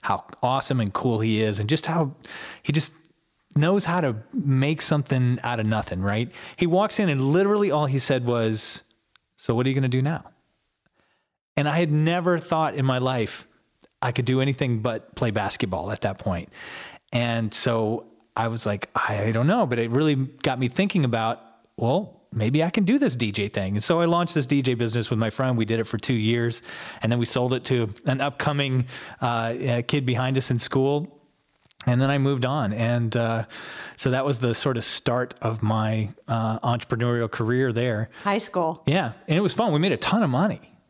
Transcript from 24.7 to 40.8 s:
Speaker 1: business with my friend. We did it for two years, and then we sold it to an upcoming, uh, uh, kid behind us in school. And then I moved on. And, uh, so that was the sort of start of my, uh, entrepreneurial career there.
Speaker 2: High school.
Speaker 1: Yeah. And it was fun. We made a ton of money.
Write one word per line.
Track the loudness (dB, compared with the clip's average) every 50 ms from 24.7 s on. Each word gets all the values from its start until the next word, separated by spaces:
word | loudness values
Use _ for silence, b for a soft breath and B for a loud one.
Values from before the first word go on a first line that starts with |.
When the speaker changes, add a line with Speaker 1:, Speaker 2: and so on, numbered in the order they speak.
| 0
Speaker 1:
business | 0 0 0 0 -2 -2 0
with | 0 0
my | 0 0
friend. | 0 0 0 0 2
We | 0 0
did | 0 0 -2
it | -2
for | -4 -4 -6
two | -2 0 0
years, | 2 2 2 2 2 0 -2 -2 -6 B B B B B B B B 0
and | 0
then | 2 2
we | 0
sold | 0 0 0 0 0 0
it | -2 0
to | 0 0 0 0 -2 -4 -4 -2
an | -2 0 0
upcoming, | -2 -4 -4 -2 -4 -2 0 0 0 0 0 0 0 -2 B B B B B B
uh, | -2
uh, | 0 0 0 -2 -2 -4 -2 0 0 0 0 0
kid | 0 -2 0 0
behind | 0 0 0 0 0 0 -2
us | 0 0
in | -2
school. | -2 -2 0 0 2 2 2 2 0 -4 -6 -14 -20 _ _ _ _ _ _ _ _ _ _ -20 _ 0
And | 0 2 2
then | 2 2
I | 2
moved | 2 2 2 2 2 0
on. | 0 0 0 0 -2
And, | 0 0 0 0 0 0 0 0 0
uh, | 0 0 0 0 -2 -4 B B B B B B B B B B
so | -4 -2 0
that | 0 2 0
was | 0 0 0
the | 0 0 0
sort | 0 0 -2 -2
of | 0 -2
start | -4 -6 -2 _ 0 0 0 -2 -4 -6 -6
of | -4 -4 -2 0
my, | 0 0 2 2 2 0 0 0 -2 -4 -6 -14 _ -4
uh, | -2 0 0 -2 -2 -2
entrepreneurial | 0 0 0 -2 -2 -4 -2 0 0 0 0 0 -2 -2
career | -2 -2 0 2 2 2 2 2 2
there. | 0 0 0 0 -2 -4 -6 -8 -6 -2
Speaker 2:
High | -2 -2
school. | -2 -2 -4 -2 -2 0 0 -2 -2 0
Speaker 1:
Yeah. | 2 2 2 0 -2 -6 -10 -4
And | 0 2
it | 2
was | 2 2 2
fun. | 2 2 2 2
We | 2
made | 4 2
a | 2
ton | 0 0 0 2 2 2
of | 2
money. | 2 2 2 0 0 -4 -10 -20 -20 _